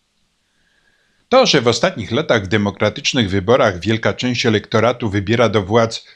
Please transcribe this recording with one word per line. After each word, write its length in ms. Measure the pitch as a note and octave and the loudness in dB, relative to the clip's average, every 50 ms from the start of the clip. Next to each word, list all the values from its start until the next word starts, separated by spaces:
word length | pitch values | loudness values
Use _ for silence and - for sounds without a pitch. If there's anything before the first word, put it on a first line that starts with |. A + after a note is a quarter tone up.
| _ _ _ _ _ _ _ _ _ _ _ _ _ _ _ _ _ _ _ _ _ _ _ _ _ - | _ _ _ _ _ _ _ _ _ _ _ _ _ _ _ _ _ _ _ _ _ _ _ _ _ 2
To, 160 | - C4 B3 | 4 4 4
że 160 | F3 - C#3 | 4 2 2
w 60 | A#2 | 2
ostatnich 440 | A#2+ A2 - - F#3+ F#3 B2 F#2+ - | 2 0 2 0 -2 -2 -4 -8 -4
latach 320 | A2 C#3 D#3 - B2+ A2+ F#2+ | -4 -4 0 0 0 0 0
w 40 | |
demokratycznych 840 | F2+ A2 G#2+ G2+ G2+ - - A2 G#2 - - - - - C3 G#2+ F2+ | 0 -2 0 0 -2 -2 -2 -2 -2 -2 -2 -6 -4 -2 0 -2 0
wyborach 500 | F#2+ G2 F2+ A2 B2 C#3 B2+ G#2+ F#2 F2 | 0 -2 2 2 2 4 4 2 0 -2
wielka 340 | F2+ G#2 A2+ G#2+ - G#2+ F#2+ | -2 -2 -2 0 -2 -4 -4
część 320 | - B2+ B2+ B2 B2 - | -2 -4 -6 -4 -2 0
elektoratu 640 | A#2 G#2+ G#2 - - - A2+ G#2+ A#2+ B2 - A#2+ G#2 | 0 0 0 -2 0 0 0 2 2 0 -2 -6 -4
wybiera 400 | F#2 G#2 F#2+ F#2+ A#2 A#2+ A#2 G#2+ | -4 -4 -2 -2 0 2 2 2
do 140 | F#2+ G#2+ F#2 | 2 -2 -2
władz 420 | F2 A2 A#2 A2+ A2+ - - - - - | 0 0 0 0 0 -4 -10 -16 -18 -20